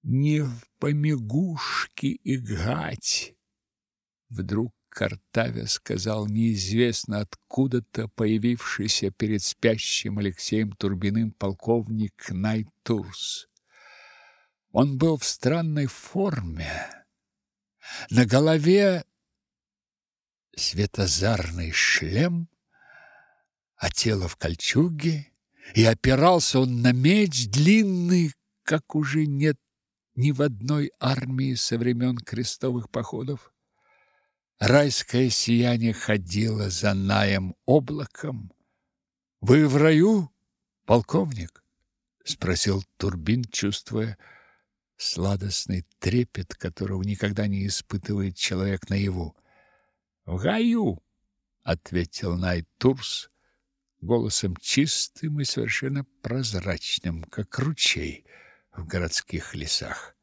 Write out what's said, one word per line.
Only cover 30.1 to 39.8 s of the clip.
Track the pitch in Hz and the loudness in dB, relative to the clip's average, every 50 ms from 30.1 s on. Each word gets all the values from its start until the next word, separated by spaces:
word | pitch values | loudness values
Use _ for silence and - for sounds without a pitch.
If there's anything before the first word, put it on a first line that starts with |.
| _ | _
ни | 123 127 147 | 0 0 0
в | 143 127 | 2 2
одной | 147 143 117 101 110 131 151 147 147 - _ _ | 0 0 0 -4 -4 -2 0 0 0 -2 _ _
армии | - 127 135 131 127 127 131 131 135 135 127 | -2 -2 -2 -2 -2 -4 -4 -2 -2 -2 -2
со | 120 - - - | -2 -2 -2 -2
времён | 117 117 123 120 117 123 127 123 | 0 0 0 0 0 0 -2 -2
крестовых | 117 - - - 113 123 - - - - 131 123 123 113 - | -4 -6 -8 -6 -6 -6 -6 -6 -4 -4 -4 -4 -4 -6 -6
походов. | - 117 117 - - 113 117 131 143 123 - _ _ _ _ _ _ _ _ _ _ _ _ _ _ _ _ _ _ _ _ _ _ _ | -8 -8 -6 -6 -8 -8 -6 -6 -8 -10 -12 _ _ _ _ _ _ _ _ _ _ _ _ _ _ _ _ _ _ _ _ _ _ _
Райское | 107 107 127 143 147 143 - - - - - 120 131 123 | 4 6 6 6 6 4 0 -2 -4 -2 0 2 2 2
сияние | - - - 117 117 117 120 123 120 117 113 113 107 | 0 -2 0 2 2 4 4 2 2 2 2 0 0
ходило | - - - 107 104 90 85 90 104 110 113 107 104 101 98 | -2 0 0 0 0 0 -2 -2 -2 0 0 -2 -2 -2 -4
за | 90 - - 104 98 | -4 0 0 0 0
Наем | 98 95 98 101 101 104 101 98 95 92 92 - _ _ | 2 2 2 2 4 4 4 2 0 -2 -4 -10 _ _
облаком. | - 131 151 131 120 151 147 143 - _ - - 151 127 113 104 90 _ _ _ _ _ _ _ _ _ _ _ _ _ _ _ _ _ _ | 4 4 4 4 0 -6 -8 -8 -10 _ -10 -10 -8 -8 -10 -12 -14 _ _ _ _ _ _ _ _ _ _ _ _ _ _ _ _ _ _
«Вы | - 107 127 151 156 | 4 6 6 6 6
в | 143 131 | 4 4
раю, | 143 | 6